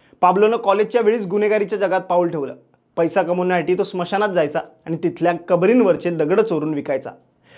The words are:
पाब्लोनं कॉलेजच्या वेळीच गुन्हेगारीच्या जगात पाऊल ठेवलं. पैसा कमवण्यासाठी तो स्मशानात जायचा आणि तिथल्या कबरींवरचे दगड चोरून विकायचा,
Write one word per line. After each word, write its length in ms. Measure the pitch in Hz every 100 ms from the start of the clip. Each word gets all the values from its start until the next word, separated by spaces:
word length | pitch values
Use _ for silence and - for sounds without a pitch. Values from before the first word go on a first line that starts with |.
| _ _
पाब्लोनं 360 | 180 180 214 226
कॉलेजच्या 440 | 196 196 214 240
वेळीच 240 | 214 233 190
गुन्हेगारीच्या 520 | 208 208 214 202 208
जगात 220 | 190 185
पाऊल 280 | 185 175 175
ठेवलं. 260 | 156 135 - _ _ _ -
पैसा 240 | 165 190
कमवण्यासाठी 560 | 170 180 180 180 156 180
तो 60 |
स्मशानात 460 | 185 185 175 196 214
जायचा 300 | 180 147 160 - _ -
आणि 120 | 165
तिथल्या 300 | 170 170 170 170 -
कबरींवरचे 600 | 175 190 247 202 156 175
दगड 320 | 165 151 196
चोरून 320 | 220 160 151
विकायचा, 380 | 147 135 135 - - _ _ _